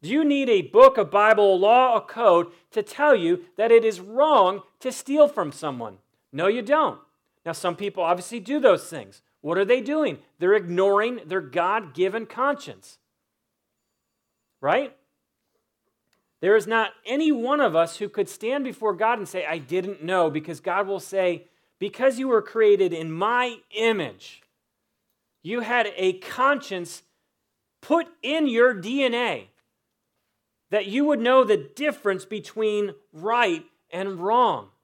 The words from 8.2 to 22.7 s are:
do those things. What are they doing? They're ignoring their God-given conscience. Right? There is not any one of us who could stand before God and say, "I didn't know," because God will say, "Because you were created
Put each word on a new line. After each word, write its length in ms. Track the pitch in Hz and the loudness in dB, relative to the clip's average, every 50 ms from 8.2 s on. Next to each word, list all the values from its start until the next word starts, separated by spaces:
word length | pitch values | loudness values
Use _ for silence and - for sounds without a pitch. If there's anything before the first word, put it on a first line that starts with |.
| 175 - 226 240 | -4 -12 -12 -12
do 200 | 185 196 277 302 | -8 -4 -4 2
those 280 | 262 247 185 151 - - | 4 4 4 4 0 -10
things. 340 | 165 147 107 98 - _ _ _ _ _ | -14 -14 -14 -14 -20 _ _ _ _ _
What 180 | - 147 165 185 | -8 -4 -2 -2
are 60 | 202 | 2
they 160 | 196 247 262 | 2 2 0
doing? 420 | 220 - 294 311 302 233 151 - _ _ _ _ | 0 -2 -2 -2 -2 -2 -4 -8 _ _ _ _
They're 160 | 170 185 202 | 0 2 2
ignoring 680 | 214 175 170 175 175 190 202 196 202 214 233 247 226 175 | 2 0 -2 -2 0 2 2 2 2 0 -2 -6 -10 -12
their 160 | 156 185 190 | -8 -8 -8
God-given 840 | 160 135 127 175 170 185 202 226 208 156 131 156 180 190 190 226 226 | -8 -6 -4 -2 -2 -2 -2 -4 -6 -8 -4 -4 -4 -2 -2 -6 -10
conscience. 720 | 214 - 214 254 285 294 - - - 107 92 _ - - _ _ _ _ _ _ _ _ _ _ _ _ _ _ _ _ _ _ _ _ _ _ _ _ _ _ _ _ _ _ _ _ _ | -10 -6 -4 -2 -2 -2 -4 -10 -20 -20 _ _ -20 -20 _ _ _ _ _ _ _ _ _ _ _ _ _ _ _ _ _ _ _ _ _ _ _ _ _ _ _ _ _ _ _ _ _
Right? 360 | - 139 170 247 285 247 _ _ _ _ _ _ _ _ _ _ _ _ _ _ _ _ _ _ _ _ _ _ _ _ _ _ _ _ _ _ | -2 0 0 0 -2 -4 _ _ _ _ _ _ _ _ _ _ _ _ _ _ _ _ _ _ _ _ _ _ _ _ _ _ _ _ _ _
There 140 | - 185 214 | 0 2 2
is 140 | 220 - 214 | 2 2 0
not 260 | 226 226 220 196 - _ _ | -2 -2 -2 -2 -6 _ _
any 280 | 196 247 285 320 311 | -6 -4 -2 0 0
one 280 | 294 233 233 254 285 294 | 0 0 0 -2 0 0
of 140 | 277 208 156 | 0 2 2
us 220 | 165 170 165 - | 2 0 0 -2
who 120 | - 208 202 | -10 -10 -8
could 200 | - 208 196 196 | -4 -6 -6 -6
stand 340 | - - 214 226 262 294 | -6 -10 -6 -6 -4 -4
before 320 | 269 262 214 - 220 214 196 | -6 -8 -10 -4 -4 -4 -2
God 240 | 165 220 220 240 226 | 0 0 -2 -2 -2
and 100 | 196 151 | -6 -10
say, 160 | - 185 165 | -8 -8 -8
"I 140 | 151 160 170 | -6 -8 -10
didn't 460 | 139 123 170 185 180 190 202 139 151 | -8 -6 -6 -6 -6 -6 -12 -10 -6
know," 260 | 165 190 185 170 160 | -2 0 0 0 0
because 300 | 147 156 151 - 165 135 | 0 -6 -8 -10 -14 -10
God 260 | _ 185 175 190 208 | _ -4 -4 -4 -4
will 140 | 190 196 185 | -4 -6 -8
say, 480 | - - 190 196 185 180 170 151 - _ _ _ _ _ _ _ | -8 -6 -4 -2 -2 -2 -2 -4 -10 _ _ _ _ _ _ _
"Because 400 | 190 202 202 - 247 269 254 233 | -10 -10 -6 0 0 0 0 0
you 80 | 269 262 | -2 0
were 140 | 240 214 | 0 0
created 500 | 208 - - 226 220 208 | 0 -2 -2 2 4 4